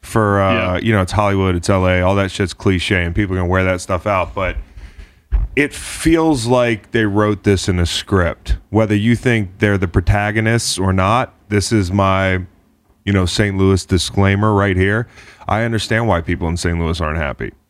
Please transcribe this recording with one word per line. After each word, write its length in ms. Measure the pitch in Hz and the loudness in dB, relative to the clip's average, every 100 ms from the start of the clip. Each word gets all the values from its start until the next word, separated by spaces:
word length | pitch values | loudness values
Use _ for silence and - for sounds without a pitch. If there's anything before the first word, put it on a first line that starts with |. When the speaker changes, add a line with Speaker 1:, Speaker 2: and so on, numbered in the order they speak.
Speaker 1:
for, 400 | - 113 104 101 | -4 0 2 2
uh, 120 | 98 | 2
Speaker 2:
Yeah. 240 | 92 92 90 | 2 0 -2
Speaker 1:
you 120 | - | 0
know, 100 | 107 | 2
it's 120 | 92 | 2
Hollywood, 420 | 104 101 98 95 87 | 0 0 2 0 0
it's 140 | 85 | 0
L 180 | 98 92 | 2 2
A, 140 | 90 | 2
all 120 | 90 98 | 2 0
that 140 | 95 | -2
shit's 240 | - 98 | -2 -4
cliche 500 | - 104 90 - 98 87 | -2 0 0 0 0 0
and 100 | 87 | -2
people 200 | 101 92 | -2 -2
are 40 | |
gonna 100 | 87 | 0
wear 140 | 92 | 0
that 160 | 92 92 | 0 -2
stuff 260 | - - 107 | -4 -4 -2
out, 300 | 98 87 - | -2 -2 -4
but 220 | 92 87 - - - - - _ _ - - - | -6 -6 -12 -18 -20 -20 -20 _ _ -4 -2 -2
it 180 | 143 | -2
feels 720 | - - - 160 165 160 143 113 | -4 -14 -4 0 2 2 0 2
like 460 | 123 120 113 - | 2 2 -2 -2
they 140 | 120 107 | -2 0
wrote 380 | 101 104 104 | 2 0 0
this 260 | - 98 - | 0 0 0
in 100 | 90 | 0
a 60 | 85 | 0
script. 720 | - - 98 85 - - - - | -2 -2 0 0 -4 -4 -4 0
Whether 260 | 101 110 104 | 0 2 0
you 200 | 110 120 | 2 0
think 440 | 131 113 98 92 | 0 -2 -2 -2
they're 180 | 107 101 | 0 2
the 100 | 90 | 0
protagonists 880 | 101 87 104 104 107 110 117 - - | -2 0 0 0 0 0 0 -2 -2
or 140 | 95 | 0
not, 420 | 92 95 117 127 _ _ | 2 2 2 -2 _ _
this 220 | 104 92 | -2 0
is 180 | 113 90 | 0 0
my, 500 | 98 98 95 95 92 90 _ _ _ _ _ - | 2 2 2 0 -2 -4 _ _ _ _ _ -2
you 80 | |
know, 120 | 101 90 | 0 0
Saint 320 | - 104 98 | 0 -2 2
Louis 280 | 95 95 - | 2 2 2
disclaimer 680 | 92 - - 98 98 107 | -2 -2 0 2 2 2
right 220 | 104 101 92 | 2 2 2
here. 320 | 95 107 120 - - - - | 0 0 -4 -12 -20 -14 -4
I 160 | 104 | -2
understand 440 | 117 113 - 113 117 | -2 -4 -2 -2 2
why 140 | 87 | 0
people 260 | 82 87 85 | 0 -4 -4
in 100 | 87 | -4
Saint 220 | - 85 | -2 -2
Louis 200 | 82 85 | -2 -2
aren't 180 | 80 78 | -4 -4
happy. 340 | 73 - - - _ | -4 -6 -10 -12 _